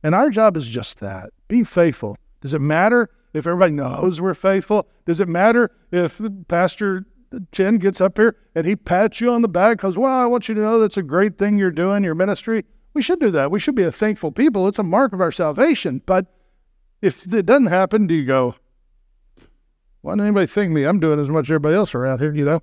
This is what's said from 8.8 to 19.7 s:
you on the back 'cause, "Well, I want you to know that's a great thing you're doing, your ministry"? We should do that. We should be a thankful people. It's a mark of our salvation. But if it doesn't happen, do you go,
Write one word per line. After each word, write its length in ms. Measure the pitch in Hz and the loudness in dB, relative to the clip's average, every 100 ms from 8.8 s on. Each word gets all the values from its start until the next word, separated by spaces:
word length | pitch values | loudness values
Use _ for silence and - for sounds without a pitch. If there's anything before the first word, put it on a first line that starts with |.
| - 175 214 - | 0 0 0 0
you 100 | 233 | 0
on 100 | 233 | 0
the 60 | 226 | 0
back 320 | 175 208 220 | 2 2 2
'cause, 180 | 196 180 | -2 0
"Well, 140 | 262 | 0
I 140 | 262 240 | 2 0
want 240 | 247 - | 0 -2
you 60 | 214 | -2
to 60 | |
know 180 | 214 226 | 0 2
that's 180 | 214 - | 0 -2
a 60 | |
great 340 | 156 175 208 - | -2 2 0 0
thing 200 | 202 208 | 0 2
you're 140 | 185 | 0
doing, 320 | 156 180 202 | 0 -2 0
your 100 | 190 160 | -2 0
ministry"? 500 | 190 196 - 226 - _ _ | -2 -2 -4 -4 -6 _ _
We 80 | 294 | -4
should 180 | 254 349 | -2 0
do 120 | 254 | 0
that. 180 | 160 139 | 2 0
We 100 | 202 | -2
should 160 | - 254 | -2 0
be 80 | |
a 80 | 180 | -2
thankful 400 | - 214 208 160 | 0 -2 -2 -6
people. 360 | - 294 202 190 | 0 0 2 -2
It's 100 | 208 | -2
a 60 | |
mark 300 | 185 196 262 | 0 0 0
of 80 | 190 | 0
our 100 | 175 | -2
salvation. 680 | - 160 147 294 262 170 131 - | -2 -2 2 0 0 -4 -4 -2
But 220 | 185 185 _ _ _ _ _ _ _ | -2 -2 _ _ _ _ _ _ _
if 300 | 202 - 185 | -2 -2 -2
it 120 | 214 180 | 0 4
doesn't 220 | 277 220 | 4 4
happen, 380 | 180 190 220 190 | 2 2 0 2
do 80 | |
you 120 | 160 131 | 0 2
go, 300 | 135 123 - _ _ _ _ _ _ _ _ _ _ _ | 0 0 -4 _ _ _ _ _ _ _ _ _ _ _